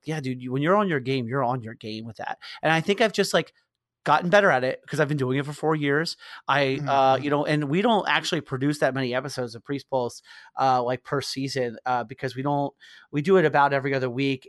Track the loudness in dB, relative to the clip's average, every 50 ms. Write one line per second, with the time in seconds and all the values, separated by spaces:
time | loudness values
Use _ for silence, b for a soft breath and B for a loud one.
0 | -8 -8 -6 -6 -4 -6 -6 -6 -6 -4 -2 0 2 2 2 2 2 0 0 -2
1 | -2 -2 -2 -2 -2 -2 -2 -2 -2 -2 -2 -4 -6 -10 -14 -12 -12 -12 -10 -10
2 | -12 -12 -12 -10 -10 -10 -10 -12 B B B B B 2 2 2 2 0 2 2
3 | 2 2 2 0 0 2 2 0 0 -2 _ _ _ _ _ _ _ _ _ _
4 | 0 2 2 2 2 4 4 6 6 6 4 4 2 0 -4 -4 _ -6 -2 0
5 | 0 0 0 -2 0 0 0 -2 -2 -4 -6 -4 -2 0 0 0 0 0 0 0
6 | 0 -4 -8 B B B B B B 0 2 2 2 0 0 -2 -2 0 2 4
7 | 4 4 4 2 2 0 0 0 2 2 0 0 0 0 0 2 2 4 2 2
8 | 2 2 0 0 0 -2 -4 -4 -4 -6 -4 -2 -2 0 0 2 0 0 0 0
9 | -2 -2 -2 -4 -4 -6 -6 -8 -8 -8 -10 -12 -10 -8 -8 -8 -6 -4 -4 -2
10 | -2 -4 -8 -12 _ B B B B B B 0 2 2 2 2 2 0 -4 -4
11 | -6 -6 -4 -4 -4 -4 -6 -6 -6 -4 -4 -4 -4 -4 -6 -6 -4 -2 -2 -2
12 | -4 -6 -10 -8 -8 -8 -6 -4 -4 -2 -2 -2 -2 -4 -8 B B B B B
13 | B B -4 -2 2 4 6 6 6 4 4 4 4 4 4 2 0 0 -2 0
14 | -2 -2 -2 0 0 0 -2 -2 -6